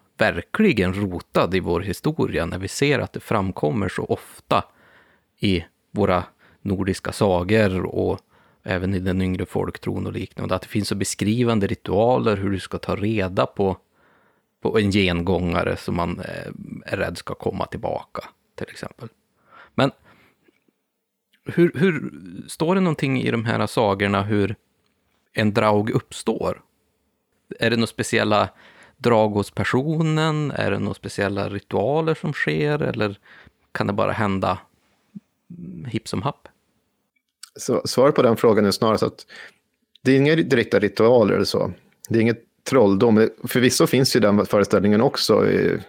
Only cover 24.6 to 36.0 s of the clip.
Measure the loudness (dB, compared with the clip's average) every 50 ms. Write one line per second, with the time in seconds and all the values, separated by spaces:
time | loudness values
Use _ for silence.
24.6 | _ _ _ _ _ _ _ _ _ _ _ _ _ _ -4 -2 0 0 2 2
25.6 | 2 4 2 2 0 0 -2 -2 -4 -6 -14 -8 -4 -4 -4 -2 -2 -6 -6 -8
26.6 | _ _ _ _ _ _ _ _ _ _ _ _ _ _ _ _ _ -16 -8 -4
27.6 | -2 0 0 0 -2 -2 -2 -6 -4 0 0 0 2 2 2 2 2 0 -4 _
28.6 | -20 -20 -20 -20 -20 -20 _ _ 0 2 4 4 4 2 2 -2 -2 -2 -4 -6
29.6 | -4 0 0 0 0 0 0 0 0 0 0 0 0 0 0 -2 -2 -4 -4 -2
30.6 | -2 -2 -2 -2 -4 -4 -6 -8 -10 -10 -6 -4 -4 -2 -2 -4 -4 -4 -6 -8
31.6 | -8 -4 -2 -2 0 0 0 0 0 -2 -2 -4 -4 -6 -4 -4 -2 -2 -2 0
32.6 | 0 0 -2 -2 -2 -2 -2 -2 -2 -4 -4 -8 _ -20 -20 -20 -20 -20 _ _
33.6 | _ _ -6 -4 -2 -2 0 0 0 -2 0 0 0 0 0 0 0 -2 -2 -4
34.6 | -8 _ _ _ _ _ _ _ _ _ -20 -20 _ _ _ _ _ -20 -18 -16
35.6 | -16 -16 -14 -14 -10 -8 -8 -8